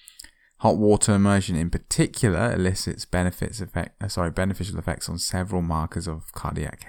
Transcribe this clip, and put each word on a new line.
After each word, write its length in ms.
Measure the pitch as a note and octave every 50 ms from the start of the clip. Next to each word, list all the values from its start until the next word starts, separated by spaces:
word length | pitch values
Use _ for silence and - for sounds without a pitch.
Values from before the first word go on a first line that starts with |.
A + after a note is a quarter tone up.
| _ - - - - - _ _ _ _ _ -
Hot 180 | - A2 D#2+
water 380 | F#2+ G#2+ G#2 G#2 G2+ - - G#2
immersion 420 | G2 G2 G2+ G2+ G2 F#2+ - F2+
in 140 | D2+ E2 F2
particular 840 | - - - - - - E3 - - - - G#2+ E2+ - A2 A#2
elicits 540 | - F2+ F#2 F#2 F#2+ - - - - - -
benefits 560 | - - F2+ F2+ F2+ - - - - - G#2+
effect, 380 | F#2+ F2+ - F2 E2 - _ -
uh, 60 | G2+ G2+
sorry, 220 | - F#2+ F2 E2+
beneficial 480 | - F2+ F#2 F#2+ F#2+ - F#2 G2+ E2+ E2
effects 300 | E2+ F2+ D#2+ - - -
on 100 | E2+ E2+
several 440 | - - - F#2 F#2 F#2+ F#2 F2+
markers 440 | E2+ E2+ D#2+ D#2 D#2+ D#2+ - E2+ D#2
of 260 | E2 D#2 E2+ - -
cardiac 520 | - - - - - - - - - - -